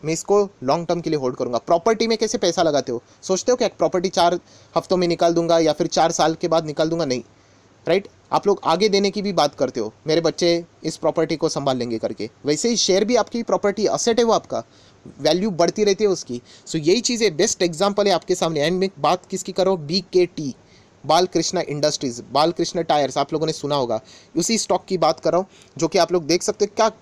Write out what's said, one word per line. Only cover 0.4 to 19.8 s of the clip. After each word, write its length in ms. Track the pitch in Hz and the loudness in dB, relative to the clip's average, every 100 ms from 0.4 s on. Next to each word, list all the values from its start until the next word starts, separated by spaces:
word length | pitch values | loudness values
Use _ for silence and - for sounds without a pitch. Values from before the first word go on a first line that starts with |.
| 196 - | 2 -4
लॉन्ग 240 | 127 156 170 | -2 0 0
टर्म 140 | 170 | -2
के 80 | 165 | -2
लिए 100 | 151 | -2
होल्ड 160 | 127 123 | -2 -4
करूँगा।" 220 | 123 117 | -4 -4
प्रॉपर्टी 500 | - 170 226 220 226 | 2 2 2 0 0
में 100 | 226 | 0
कैसे 200 | 220 - | -2 0
पैसा 260 | 180 170 | 0 2
लगाते 280 | 165 143 131 | 2 2 -2
हो, 100 | 120 _ _ | -8 _ _
सोचते 300 | - 190 - | -4 -2 0
हो 40 | 247 | 0
क्या 120 | 208 - | 0 0
प्रॉपर्टी 320 | 165 185 185 | 0 0 -2
चार 300 | 190 170 175 _ - _ 170 | 2 2 2 _ -20 _ -6
हफ्तों 220 | - 180 | 0 0
में 100 | 175 | 2
निकाल 260 | 165 170 | 2 2
दूंगा 260 | 170 170 165 | 2 2 4
या 140 | 156 | 4
फिर 140 | 147 165 | 2 -2
चार 240 | - 165 | 2 2
साल 240 | 165 156 160 | 2 0 0
के 120 | 170 | 0
बाद 180 | 160 156 | 0 0
निकाल 240 | 147 160 | -2 -2
दूंगा? 160 | 165 151 | 0 -2
नहीं, 180 | 127 - _ _ _ _ _ - | -4 -6 _ _ _ _ _ -2
राइट। 200 | 185 - _ _ | -2 -2 _ _
आप 160 | 151 202 | -2 0
लोग 120 | 190 - | 0 0
आगे 240 | 170 214 | 2 2
देने 200 | 196 202 | 2 0
की 100 | 208 | -2
भी 100 | 202 | -4
बात 220 | 170 147 - | 0 0 0
करते 240 | 127 123 | -4 -2
हो, 140 | 107 - 151 | -8 -8 -2
"मेरे 140 | 160 | 0
बच्चे 440 | 160 147 175 170 170 _ | 0 0 0 0 -4 _
इस 140 | 160 - | -10 -4
प्रॉपर्टी 380 | 160 151 160 156 | -2 0 -2 -2
को 140 | 160 | -2
संभाल 280 | 156 139 127 | -2 -2 -2
लेंगे" 200 | 120 113 | -2 -4
करके। 320 | 110 113 107 _ 135 | -6 -6 -10 _ -4
वैसे 240 | 151 233 | 0 0
ही 80 | 226 | 0
शेयर 280 | - 190 208 | 2 2 2
भी 100 | 247 | 0
आपकी 280 | - 233 | 0 -6
प्रॉपर्टी, 420 | 226 185 208 196 196 | -2 0 0 0 -2
एसेट 340 | 147 - 226 | 0 0 2
है 60 | 233 | 2
वो 80 | |
आपका, 300 | 190 - 113 - - - _ - - | 2 0 -8 -8 -20 -20 _ -20 -4
वैल्यू 300 | 143 170 214 | 0 2 0
बढ़ती 320 | 160 170 190 | 2 0 2
रहती 200 | 208 190 | 0 2
है 60 | 208 | 0
उसकी। 320 | 175 - 120 - - - | 0 -4 -12 -12 -20 -8
So 80 | 160 | -2
यही 260 | 151 220 | 2 2
चीज़ 220 | 220 233 | 0 0
है, 60 | 214 | -2
बेस्ट 300 | 151 220 - | 0 -2 0
एग्जांपल 460 | 180 156 202 202 202 | -2 0 0 2 2
है 60 | |
आपके 220 | 170 - 180 | 0 0 -2
सामने। 340 | 170 160 147 | 0 0 0
And 100 | 180 | 0
मैं 100 | 190 165 | -2 -2
बात 260 | 143 180 - | 0 0 -4
किसकी 260 | 185 - | -10 -8
कर 140 | 185 185 | 0 0
रहा 80 | |
हूँ? 120 | 190 | 0